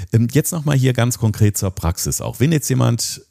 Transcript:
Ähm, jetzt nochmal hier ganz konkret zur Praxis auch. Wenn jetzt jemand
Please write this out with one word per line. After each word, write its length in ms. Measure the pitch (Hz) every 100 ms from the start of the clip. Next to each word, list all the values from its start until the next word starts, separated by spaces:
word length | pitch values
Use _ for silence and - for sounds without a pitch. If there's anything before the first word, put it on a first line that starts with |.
| 92
Ähm, 160 | 110 117
jetzt 200 | 139 -
nochmal 260 | 175 147 139
hier 160 | 127
ganz 260 | 120 120 -
konkret 380 | 113 - 104 -
zur 140 | 98
Praxis 480 | - 82 85 - -
auch. 200 | - -
Wenn 120 | 139
jetzt 180 | 160 -
jemand 520 | 127 120 117 - - -